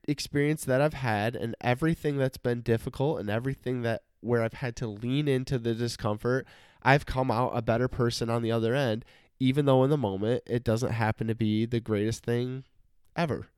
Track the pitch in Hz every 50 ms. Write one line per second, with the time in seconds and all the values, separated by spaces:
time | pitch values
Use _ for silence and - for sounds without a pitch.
0 | - - 147 - - - - 143 143 147 156 - - 135 127 131 147 156 - 131
1 | 131 120 107 104 104 117 123 - - 117 - - - 120 123 131 165 160 165 -
2 | - 151 143 139 131 127 - - - 123 120 120 117 - 113 113 - 131 - -
3 | 135 151 156 - 98 104 104 117 123 135 135 - - 127 127 123 117 117 113 -
4 | - _ _ _ - 113 120 117 113 113 - - 139 123 117 - 127 110 101 101
5 | 110 120 131 143 151 143 135 127 131 - 139 120 117 117 113 113 120 120 - -
6 | - 107 104 107 - 120 127 135 - - - - - - _ _ - 127 135 143
7 | - - - 131 131 131 107 113 127 - - 120 117 117 113 117 123 127 - -
8 | 123 117 117 - 117 113 117 117 117 110 117 117 110 113 123 143 139 120 107 117
9 | - - - _ _ _ _ _ 131 127 131 147 143 139 131 131 131 135 156 147
10 | 120 101 95 95 104 110 127 - - - 113 120 - 117 110 117 123 - 113 110
11 | 110 110 110 - 113 110 110 113 113 107 107 107 113 117 120 117 117 - 110 101
12 | 104 113 113 - - 113 120 120 123 127 127 135 131 - _ _ _ _ _ _
13 | _ _ _ - 170 151 107 - - - _